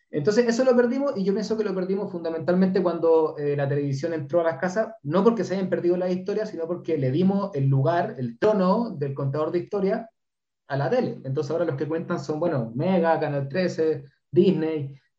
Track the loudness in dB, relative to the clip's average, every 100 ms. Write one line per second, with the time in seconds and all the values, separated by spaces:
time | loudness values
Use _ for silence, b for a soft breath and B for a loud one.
0 | b -2 0 2 2 2 4 4 4 2
1 | -2 -2 -2 -2 -2 -2 -2 -2 -2 -4
2 | -4 -6 -6 -4 0 2 4 2 0 2
3 | 4 4 4 0 -2 0 0 0 -2 -2
4 | -4 -4 0 0 0 0 -2 -2 -4 -6
5 | -2 4 4 2 -2 -2 -2 0 0 0
6 | 0 -2 -2 -4 -4 -6 -6 -6 -2 0
7 | 0 2 2 2 -2 0 2 4 2 2
8 | -2 -4 -6 0 2 4 4 2 -2 -4
9 | -6 -4 -4 -2 -2 -2 -4 -2 0 -2
10 | -6 _ _ _ _ _ -6 -2 0 0
11 | 0 -4 -6 -4 -2 -2 -2 -2 -4 -4
12 | -4 -6 -4 -2 -2 -2 -4 -2 0 2
13 | 4 2 0 -2 -4 -2 -2 0 -2 -2
14 | B B _ 4 4 4 0 -4 -6 -12
15 | B